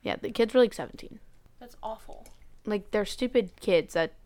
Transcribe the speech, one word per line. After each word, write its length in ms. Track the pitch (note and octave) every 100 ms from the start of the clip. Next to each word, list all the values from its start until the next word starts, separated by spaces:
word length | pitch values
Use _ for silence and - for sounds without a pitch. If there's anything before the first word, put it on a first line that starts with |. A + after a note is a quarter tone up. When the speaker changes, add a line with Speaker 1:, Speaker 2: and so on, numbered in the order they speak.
Speaker 1:
Yeah, 120 | G3+ -
the 140 | -
kids 220 | A3+ A#3
were, 60 | B3+
like, 140 | A#3+
seventeen. 460 | - C3+ - - - - - - -
Speaker 2:
That's 160 | A#3+ A3+
awful. 440 | A3 A3 - - - - - - -
Speaker 1:
Like, 260 | G#3 F#3+
they're 140 | G#3+ G3+
stupid 460 | - B3 A#3+ F#3+ -
kids 340 | - F3 - F3
that 180 | D#3+ -